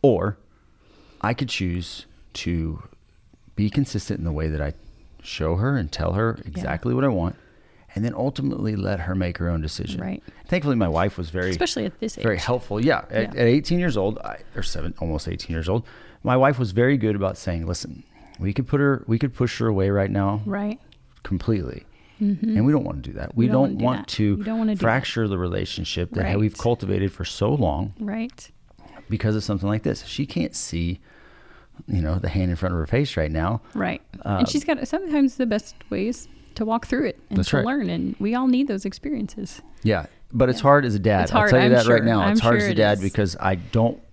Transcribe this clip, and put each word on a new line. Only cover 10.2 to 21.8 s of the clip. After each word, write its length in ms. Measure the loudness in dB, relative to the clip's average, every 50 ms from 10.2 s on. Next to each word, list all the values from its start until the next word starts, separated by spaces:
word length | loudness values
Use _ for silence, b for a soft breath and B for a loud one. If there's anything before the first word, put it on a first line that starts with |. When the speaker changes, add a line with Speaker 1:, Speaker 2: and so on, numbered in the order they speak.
| B B B B B B
Speaker 1:
Thankfully, 260 | -2 0 2 2 2
my 140 | 2 2 2
wife 280 | 2 2 2 0 0 -4
was 120 | -8 -6
very, 220 | -4 -4 -2 -2
Speaker 2:
Especially 340 | 0 0 -2 -2 -2 -4 -6
at 120 | -6 -6 -6
this 140 | -8 -8 -8 -2
Speaker 1:
very 180 | -2 0 0
Speaker 2:
age. 80 | 0 0
Speaker 1:
helpful. 400 | -2 -2 -2 -2 -4 -4 0 2
Yeah. 220 | 2 2 2 -2 -4
At, 240 | -2 -2 -2 -2 0
Speaker 2:
Yeah. 80 | 2
Speaker 1:
at 60 | 4 4
eighteen 320 | 4 4 2 2 0 2
years 160 | 2 0 0
old, 240 | 2 0 0 0 -2
I, 200 | -8 -10 -10 -12 -14 -10 -6
or 80 | -4 -2
seven, 300 | -2 -2 -2 -2 -4 -4 -4
almost 280 | -4 -4 -2 -4 -4 -4
eighteen 240 | -6 -8 -6 -6 -4
years 160 | -4 -2 0
old, 160 | 0 -2 -2 B B B B B B B -2
my 120 | 0 2
wife 240 | 4 4 4 4 2
was 120 | -2 -2
very 260 | 2 2 4 4 4 2
good 180 | 2 0 0
about 220 | 0 0 -2 -4 -4
saying, 280 | -6 -4 -4 -4 -2 -4
"Listen, 360 | -4 -6 -6 -10 -14 -16 -18 _ B B B B B -6
we 120 | -4 -2 -2
could 140 | -2 -2 0
put 120 | 2 2
her, 220 | 4 4 2 0 0 0
we 100 | 0 2
could 140 | 2 -2 0
push 260 | 0 -2 -2 0 0
her 80 | 0 0
away 220 | 2 2 2 2
right 220 | 2 2 2 2
now." 300 | 0 0 0 0 0 -2 -4
Speaker 2:
Right. 340 | -4 -4 -4 -4 -4 -6 -8 -14 -20 -20 _ _ _ _ -16 -8
Speaker 1:
Completely. 640 | -4 -4 -4 0 0 0 0 -2 -6 -8 -12